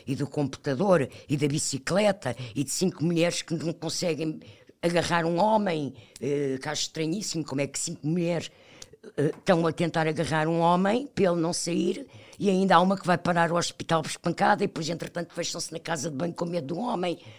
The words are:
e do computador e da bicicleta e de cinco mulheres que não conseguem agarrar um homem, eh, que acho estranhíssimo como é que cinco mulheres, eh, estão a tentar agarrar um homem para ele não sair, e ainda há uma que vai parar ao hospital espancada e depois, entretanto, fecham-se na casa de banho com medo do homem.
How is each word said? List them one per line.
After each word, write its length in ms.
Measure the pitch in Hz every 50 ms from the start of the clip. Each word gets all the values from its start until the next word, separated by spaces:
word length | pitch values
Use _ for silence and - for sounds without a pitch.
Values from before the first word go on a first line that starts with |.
| -
e 100 | - 139
do 120 | 135 143 -
computador 800 | - 151 143 135 131 - - 147 135 127 196 208 180 160 131 - - - - -
e 80 | 156 147
da 100 | 151 143
bicicleta 880 | 139 156 - - - 131 - - 165 196 214 208 196 - - 127 117 - 123 113 -
e 80 | 143 143
de 80 | -
cinco 320 | - - 185 175 139 - 143
mulheres 360 | 175 170 160 165 170 165 - -
que 100 | - 165
não 180 | 156 139 170
conseguem 680 | 160 - - 165 - - 185 175 156 135 160 156 156 - - - - - - _ - -
agarrar 420 | - 170 175 170 139 - 170 170 165
um 140 | 165 175 165
homem, 540 | 202 214 220 214 208 190 165 156 143 127 - - - - - -
eh, 380 | 113 139 143 147 143 135 131 131
que 60 | 135 147
acho 140 | 151 135
estranhíssimo 640 | - - - 156 160 160 170 214 190 - - 165 151
como 160 | - 131 143
é 60 | 143 139
que 100 | - -
cinco 260 | - 170 165 - - 151
mulheres, 420 | 165 180 165 170 175 156 - - - - - - - - - - - - - - -
eh, 160 | - 143 160 - -
estão 280 | - - 180 165 165 165
a 40 |
tentar 360 | 160 - 175 160 - 165 156 160
agarrar 400 | 156 - 160 - 156 156 156 160
um 120 | 165 165
homem 460 | 170 170 180 185 190 196 220 247 285
para 200 | - - - 196
ele 140 | 175 175 175
não 140 | 160 170 175
sair, 540 | - - 175 175 190 190 - - - 269 - - - - - - -
e 100 | 175 196
ainda 260 | 185 185 196 185 180
há 60 | 165
uma 160 | 185 185 196 185
que 80 | -
vai 140 | 180 175 165
parar 320 | - 175 175 170 165 160
ao 60 | 165 170
hospital 440 | 165 - - - - - 165 160 151
espancada 600 | - - - - 175 165 - 196 208 208 156 202
e 40 | -
depois, 220 | - 151 160 143
entretanto, 460 | 170 151 160 - - 170 170 - -
fecham-se 360 | 170 165 - - 156 - -
na 80 | 156 -
casa 300 | - 156 165 135 120 165
de 60 | 147 131
banho 160 | 175 170 165
com 120 | - 170
medo 280 | 170 175 175 135 170 165
do 60 | 170
homem. 400 | 240 247 214 180 180 175 165 - - - -